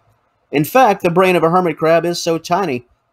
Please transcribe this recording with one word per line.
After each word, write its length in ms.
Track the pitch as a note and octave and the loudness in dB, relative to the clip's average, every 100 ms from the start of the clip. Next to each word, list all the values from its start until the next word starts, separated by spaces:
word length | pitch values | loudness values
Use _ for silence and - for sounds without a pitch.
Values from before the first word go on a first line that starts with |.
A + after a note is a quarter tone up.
| _ _ _ _ _ | _ _ _ _ _
In 120 | C#3 | -4
fact, 400 | D3+ B3+ A#3+ F#3 | 0 2 2 2
the 80 | F3+ | 0
brain 240 | E3+ F#3+ F3+ | 2 2 2
of 80 | |
a 60 | D#3+ | 2
hermit 280 | F3+ F3 D#3 | 0 -2 -2
crab 280 | D#3+ E3 E3+ | 0 0 0
is 140 | E3+ | -4
so 180 | F3 E3 | -4 -4
tiny 500 | - F3 F#3 B2 - _ _ | -4 -4 -4 -6 -10 _ _